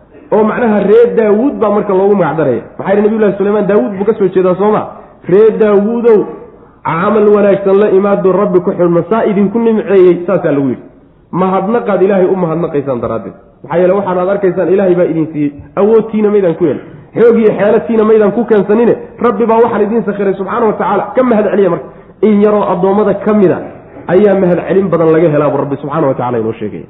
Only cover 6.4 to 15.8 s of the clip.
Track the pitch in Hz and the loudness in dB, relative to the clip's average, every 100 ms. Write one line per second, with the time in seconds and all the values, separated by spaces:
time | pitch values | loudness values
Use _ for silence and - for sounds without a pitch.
6.4 | - - - _ - 160 208 214 208 208 | -18 -20 -20 _ -6 -4 0 2 2 4
7.4 | 202 196 196 196 208 190 202 196 190 180 | 2 0 2 2 2 2 2 0 0 0
8.4 | 208 180 180 175 175 170 165 220 226 196 | 0 0 -2 -2 0 0 0 -2 0 0
9.4 | 202 233 233 220 170 196 180 175 185 180 | 0 0 0 0 0 4 4 2 0 -2
10.4 | 160 139 135 113 - - _ _ _ 170 | 0 -2 -2 -4 -10 -20 _ _ _ -4
11.4 | 185 190 185 233 208 185 190 190 180 190 | -2 0 -2 -2 -2 0 2 2 0 0
12.4 | 170 160 170 143 139 123 113 113 98 - | -2 -4 -4 -4 -4 -4 -4 -6 -10 -18
13.4 | - _ 131 165 180 202 190 185 180 202 | -20 _ -6 0 2 0 -2 -2 -2 -2
14.4 | 190 175 170 190 190 175 170 160 151 147 | -2 -2 0 0 2 2 0 -2 -4 -4
15.4 | 143 - - - | -6 -6 -10 -2